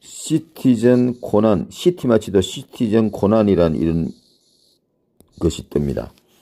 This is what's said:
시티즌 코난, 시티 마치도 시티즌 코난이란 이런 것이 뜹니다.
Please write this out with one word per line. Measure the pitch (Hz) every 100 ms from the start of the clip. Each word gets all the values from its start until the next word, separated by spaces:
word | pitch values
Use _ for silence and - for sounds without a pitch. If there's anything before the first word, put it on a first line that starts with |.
시티즌 | - - - 156 151 - 131 117 120 123 123 123
코난, | - 104 110 101 98
시티 | - 180 175 131
마치도 | 113 - 95
시티즌 | 98 - 131 - 117 110 110
코난이란 | 101 98 110 104 90 85 78
이런 | 82 82 80 - _ _ _ _ _ _ _ _ _ _ _ -
것이 | 82 - 98
뜹니다. | 76 71 62 57 _ _ _